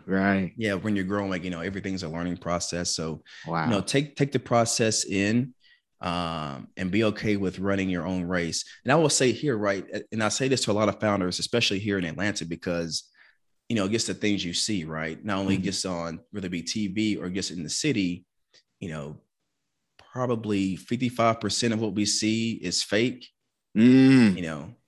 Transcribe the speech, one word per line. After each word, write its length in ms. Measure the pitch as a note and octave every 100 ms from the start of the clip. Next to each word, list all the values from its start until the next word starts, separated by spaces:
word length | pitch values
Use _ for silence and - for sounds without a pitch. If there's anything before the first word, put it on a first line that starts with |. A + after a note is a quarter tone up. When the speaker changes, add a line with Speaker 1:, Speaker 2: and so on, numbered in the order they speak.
| -
Speaker 1:
right. 480 | F#2+ G2 G2 F2+ -
Speaker 2:
Yeah, 160 | A2
when 240 | F#2+ G#2+ G2+
you're 80 |
growing, 240 | F#2+ G2+ G2
like, 160 | F#2
you 60 | F2
know, 100 | F2
everything's 420 | F2+ G2 F#2+ F#2
a 60 | F2
learning 300 | E2 F2 E2+
process. 540 | E2+ E2+ - E2+ F2
So, 300 | - D#2+ D#2 - - -
Speaker 1:
Wow. 200 | E3 D3+
Speaker 2:
you 40 |
know, 100 | G#2
take, 340 | F#2+ C#3 D3 -
take 160 | C#3+
the 60 | B2+
process 680 | - A#2+ A2+ - A2+ G#2+
in, 480 | - G2 G2+ A2+ C3+ - _ _ _ -
um, 680 | F2+ F2 E2+ E2 D2+ C2+ - -
and 120 | F#2
be 140 | G2+
okay 320 | A2 G#2 A2 G2+
with 220 | F#2+ F2+
running 320 | F#2+ G2 F#2+
your 160 | F2+ E2
own 180 | F#2
race. 400 | F2 F2+ E2+ D#2+ - -
And 60 | A#2
I 60 | D3
will 140 | D3+
say 220 | - C3
here, 240 | A2+ D3+ A2
right, 300 | G#2 G2 -
a-, 120 | G#2 -
and 100 | A2
I 80 | G#2+
say 180 | - C3
this 140 | B2+
to 80 | -
a 80 | G#2
lot 80 | G#2+
of 100 | F#2+
founders, 400 | G#2+ G2+ F2+ F2+
especially 400 | - A#2+ - G2
here 200 | G#2+ G2
in 60 | F2
Atlanta, 400 | D2+ G2+ G2 E2+
because, 580 | E2+ - F2 E2+ D#2 - _ - _ _ _ -
you 80 | A#2
know, 100 | F#2+
just 200 | A2+ -
the 80 |
things 280 | F#2+ G#2+ G2+
you 120 | F2+
see, 300 | F2 - G#2
right? 380 | D#2 D#2+ D#2+ D#2+
Not 160 | G#2+ G2
only 180 | F#2+ F#2+
Speaker 1:
Mm-hmm. 80 |
Speaker 2:
just 200 | F#2+ F#2+
on, 360 | F#2+ F2 E2+ E2 -
whether 160 | G2+ F#2
it 40 |
be 120 | F2
T 260 | E2 A2 G2+
V 280 | F#2+ A2 F2+
or 120 | F2
just 220 | F#2 -
in 120 | F2
the 60 | D2+
city, 560 | - D#3 A#2+ F#2 F2 _ _ _ _ _ -
you 80 | G2
know, 320 | D#2 C#2+ D2+ _ _ _ _ _ _ _ _
probably 800 | - B2+ B2+ A#2 G#2+ G2+ F#2+ F2
fifty-five 640 | - A#2+ B2+ B2 A#2 A2+
percent 360 | G#2 - A#2+
of 60 | G#2+
what 140 | A2+
we 120 | G2 G#2
see 460 | - G#2+ A2+ A2+
is 300 | A2 F2+ -
fake. 460 | - G#2 A#2+ B2 - _ _ _ _
Speaker 1:
Mm. 640 | G#2 A#2+ C3 C3 C3 A2+ F#2
Speaker 2:
You 60 |
know? 320 | E2+ D2+ E2 -